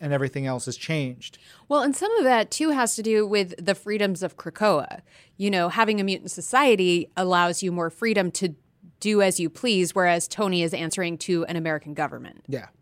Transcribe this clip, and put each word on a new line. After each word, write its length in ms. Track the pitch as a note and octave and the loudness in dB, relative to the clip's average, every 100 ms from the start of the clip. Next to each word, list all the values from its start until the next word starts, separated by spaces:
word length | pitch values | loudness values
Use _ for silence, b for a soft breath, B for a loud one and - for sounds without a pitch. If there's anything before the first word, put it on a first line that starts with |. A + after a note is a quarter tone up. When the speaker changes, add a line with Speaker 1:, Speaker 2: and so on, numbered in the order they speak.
Speaker 1:
and 120 | D3 | -4
everything 320 | C#3 C3+ C#3 C3+ | -2 -2 -4 -4
else 200 | B2+ B2+ | -4 -6
has 120 | B2 | -8
changed." 600 | - D#3 C3 B2 - - b b - | -4 -4 -4 -8 -16 -20 b b -2
Speaker 2:
Well, 120 | C#4+ | 0
and 140 | C#4+ C4+ | 0 0
some 200 | G4+ A4+ | 0 2
of 60 | |
that, 280 | C4 A#3 G#3+ | 4 4 0
too, 180 | - D#4 | -2 0
has 240 | C#4 A#3 A3+ | 0 0 -2
to 80 | |
do 220 | A3 G#3+ G#3 | 0 2 2
with 280 | G#3 F3+ - | 0 0 -4
the 120 | F3 F#3+ | -4 -4
freedoms 460 | G#3 G#3 G3+ F3 | -4 -2 0 0
of 120 | F#3 - | -6 -8
Krakoa. 640 | E3+ - G#3+ D#3 - G2 b b b - | -12 0 2 2 -2 -12 b b b -4
You 120 | G3+ | -2
know, 200 | F#3 F3 | 0 0
having 300 | A3+ A3 G#3+ | 2 2 2
a 40 | |
mutant 280 | G3 F#3+ - | -2 -2 -6
society 760 | - - B3+ C#4 G3+ F3+ F3 - - | -12 0 4 6 4 4 2 0 -2
allows 460 | F#3 F3+ F3 E3+ | 2 4 2 0
you 80 | F#3 | -4
more 180 | F3 E3 | -2 -4
freedom 400 | - A3+ G#3 F3+ | -2 0 2 0
to 240 | - F3+ D3+ _ _ - _ | -2 -4 -6 _ _ -20 _
do 220 | G#3 G#3 | 2 4
as 180 | F#3+ F#3 | 4 2
you 100 | E3 | -4
please, 460 | - B3 F#3+ F3 G3 | -2 0 2 2 2
whereas 320 | F3+ E3+ - | 2 2 -2
Tony 340 | - G3+ F3+ | -2 0 2
is 120 | E3 | 0
answering 440 | D#3+ D#3+ G3+ E3+ E3 | -2 -4 -4 -4 -4
to 260 | - F3 E3 | -2 -2 0
an 100 | E3+ | -4
American 380 | D#3+ D3+ D3 | -4 -4 -6
government. 500 | D3 C#3+ B2 B2 - - | -6 -6 -6 -16 -18 -10
Speaker 1:
Yeah, 200 | C3 - _ | -8 -10 _